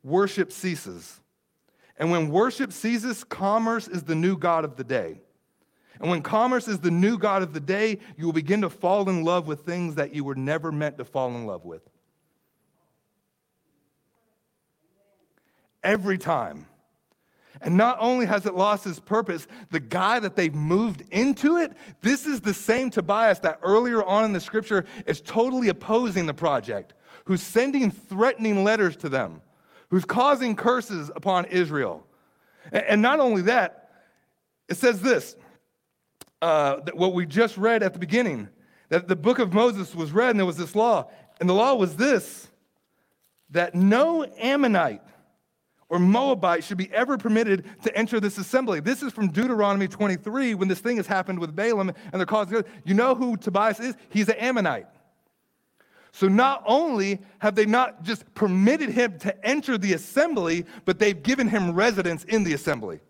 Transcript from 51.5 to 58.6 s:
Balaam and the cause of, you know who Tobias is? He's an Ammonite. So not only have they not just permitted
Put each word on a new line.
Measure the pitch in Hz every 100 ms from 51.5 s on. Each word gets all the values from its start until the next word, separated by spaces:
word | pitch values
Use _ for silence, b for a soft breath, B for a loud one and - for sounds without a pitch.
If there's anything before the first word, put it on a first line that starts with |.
| 156
Balaam | 226 214 190 175 196
and | 190
the | 185
cause | 214 190
of, | 220 226 B
you | 165
know | 196 254
who | 254 247 220
Tobias | 214 190 220 208
is? | 247 220 B
He's | 208 208
an | 220
Ammonite. | 240 247 175 117 - _ _ _ _ _ _ _ _ _ b b b
So | - 190
not | 202 262 277 214
only | 269 330 226 196 196 B B
have | 214 202
they | 214
not | 233 254 -
just | 165 226 - -
permitted | 208 185